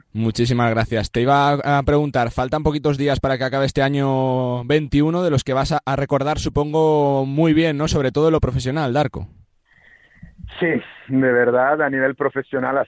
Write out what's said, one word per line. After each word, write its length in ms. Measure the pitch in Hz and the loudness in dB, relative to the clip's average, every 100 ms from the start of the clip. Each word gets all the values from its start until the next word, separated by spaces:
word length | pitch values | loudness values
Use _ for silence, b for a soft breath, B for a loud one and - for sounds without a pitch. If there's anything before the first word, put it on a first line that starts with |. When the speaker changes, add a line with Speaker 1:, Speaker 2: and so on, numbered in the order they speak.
| _ | _
Speaker 1:
Muchísimas 560 | 110 113 113 120 120 120 | -4 -2 0 0 2 2
gracias. 400 | 113 113 113 104 | 0 0 -2 -2
Te 120 | 123 | 0
iba 300 | 127 143 143 | 2 4 2
a, 260 | 143 135 143 | 0 0 0
a 40 | |
preguntar, 480 | 135 147 147 131 117 | 2 0 0 -2 -2
faltan 320 | 127 127 156 | -2 -4 -2
poquitos 360 | 151 151 147 135 | -2 0 -2 0
días 220 | 143 127 | 0 0
para 180 | 135 127 | -2 -2
que 60 | |
acabe 200 | 127 139 | -2 -2
este 160 | 135 - | -2 0
año 840 | 135 143 135 131 131 127 127 123 | 0 0 0 0 0 -2 -2 -4
veintiuno, 580 | 120 151 147 143 156 170 | 0 0 2 2 2 0
de 80 | 180 | 0
los 120 | 135 | 0
que 120 | - | 0
vas 180 | 131 131 | -2 0
a, 80 | 151 - | -2 -2
a 100 | 135 | -4
recordar, 420 | 139 139 143 156 | 0 0 0 -2
supongo, 840 | 156 147 147 156 156 151 143 139 | -2 -2 0 2 2 4 2 0
muy 300 | 135 143 165 | 0 2 2
bien, 240 | 156 165 143 | 4 2 0
¿no? 100 | 160 | -2
Sobre 240 | 160 131 | 0 0
todo 160 | 147 160 | 2 2
en 40 | |
lo 80 | 156 | 2
profesional, 520 | - 127 123 151 135 | 0 -2 -4 -2 0
Darko. 360 | 135 147 - - - _ _ b b b b b b b - - - | 0 -2 -4 -12 -16 _ _ b b b b b b b -20 -18 -4
Speaker 2:
Sí, 80 | 170 208 - - - | -2 -2 -6 -18 -2
de 240 | 131 131 | 0 4
verdad, 480 | 123 120 123 135 156 | 4 4 2 2 0
a 80 | 143 | 0
nivel 280 | 135 131 131 | 0 -2 0
profesional 600 | 139 139 - 135 131 | -2 -4 -6 -4 -2
ha 80 | 135 | -2